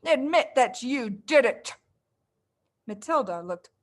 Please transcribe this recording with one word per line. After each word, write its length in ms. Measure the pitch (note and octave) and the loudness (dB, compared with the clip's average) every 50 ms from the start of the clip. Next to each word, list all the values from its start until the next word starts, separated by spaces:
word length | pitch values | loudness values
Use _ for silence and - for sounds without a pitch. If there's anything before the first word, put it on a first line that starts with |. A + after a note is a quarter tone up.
| - | 2
Admit 500 | E4 D#4+ C4 C4+ D4 E4 E4 D4+ D#4+ - | 2 0 0 0 2 2 2 2 2 2
that 280 | - - G3+ G3 - | 2 2 2 0 -8
you 280 | A#3 B3 C#4 C#4 A#3+ G#3+ | -6 -4 -4 -4 -4 -4
did 340 | G3 - - - D#4 D4 B3+ | -8 -10 -6 4 4 6 6
it. 300 | A3 - - - - - _ _ _ _ _ _ _ _ _ _ _ _ _ _ _ _ _ _ _ _ _ _ | 4 0 -2 -10 -16 -16 _ _ _ _ _ _ _ _ _ _ _ _ _ _ _ _ _ _ _ _ _ _
Matilda 560 | - G#3 G3+ G#3 - E4 D4+ B3 F#3+ F3 E3+ | -14 -14 -14 -6 -2 -2 -2 -2 -2 -6 -8
looked 280 | E3+ F3+ F3+ F3 _ - _ _ | -8 -10 -10 -10 _ -20 _ _